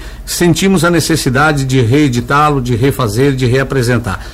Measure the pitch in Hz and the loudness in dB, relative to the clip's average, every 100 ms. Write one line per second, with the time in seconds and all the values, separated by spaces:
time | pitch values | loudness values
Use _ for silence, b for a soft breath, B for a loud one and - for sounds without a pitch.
0 | B B - - 180 - 190 190 170 170 | B B -8 0 2 2 2 2 2 0
1 | - 156 143 131 151 143 135 131 113 139 | 0 -2 0 2 2 0 0 0 2 2
2 | 147 120 120 143 151 143 120 113 139 135 | 2 0 0 2 2 0 -2 0 0 0
3 | 120 104 143 131 127 131 135 135 117 120 | -2 0 0 0 0 0 0 -2 0 -2
4 | 107 90 B | -2 -8 B